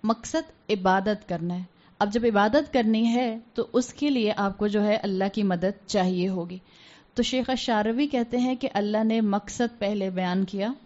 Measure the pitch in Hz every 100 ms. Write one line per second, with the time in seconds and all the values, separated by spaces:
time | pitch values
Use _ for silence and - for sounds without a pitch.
0 | 214 226 - 320 320 - - 208 185 190
1 | 196 208 - 170 170 180 180 _ - _
2 | 208 226 233 202 208 277 294 254 220 220
3 | 233 240 247 226 - - - 240 247 -
4 | 294 262 208 208 202 196 208 208 208 220
5 | 202 190 196 214 202 180 185 202 - 208
6 | 180 180 185 185 170 180 - - - -
7 | _ - 226 254 247 262 - 220 214 233
8 | 294 254 233 240 254 254 262 202 208 214
9 | 220 226 214 202 208 - 240 - 202 208
10 | 190 185 180 180 190 196 208 277